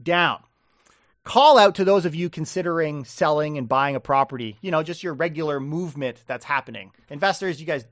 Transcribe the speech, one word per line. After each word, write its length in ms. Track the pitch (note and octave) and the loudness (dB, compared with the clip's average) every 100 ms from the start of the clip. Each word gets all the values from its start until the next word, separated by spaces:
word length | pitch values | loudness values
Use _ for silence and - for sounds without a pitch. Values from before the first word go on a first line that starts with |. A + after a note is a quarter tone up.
down." 400 | B2+ F3 E3+ A2 - _ _ _ _ _ _ _ - | -2 2 2 -2 -10 _ _ _ _ _ _ _ 0
Call 320 | - C#4+ C#4 | 6 8 10
out 180 | G3+ F#3 | 8 4
to 80 | |
those 220 | F#3 G3 F3 | 2 2 2
of 100 | D#3+ | -4
you 140 | F3 | -6
considering 760 | - D#3 F#3 F3 E3 D#3 D3 | -6 -8 -6 -4 -2 -2 -6
selling 540 | C3 - E3 D3+ D3+ D3+ | -12 -2 0 2 0 -4
and 100 | A#2+ | -2
buying 300 | C3 C#3 C#3 | 0 0 -2
a 20 | |
property, 580 | - C#3 C3+ C3 A#2 G2+ | 0 0 0 -4 -10 -10
you 100 | F#3 | -4
know, 100 | D#3+ | -2
just 220 | D#3+ E3+ | -4 -6
your 100 | F3+ | -8
regular 460 | C#3+ E3 D#3 D#3 C#3+ | -4 -4 -4 -4 -4
movement 640 | C3+ D#3 F3+ C#3+ C3 A#2 - | -6 -6 -8 -6 -8 -8 -10
that's 200 | B2 - | -12 -4
happening. 460 | C#3+ B2+ G#2+ F#2+ _ _ | -4 -4 -12 -18 _ _
Investors, 500 | C#3+ F#3+ F#3 F#3+ D3+ | -2 -2 -2 -4 -8
you 60 | D#3+ | -6
guys, 200 | D3+ A2+ | -6 -8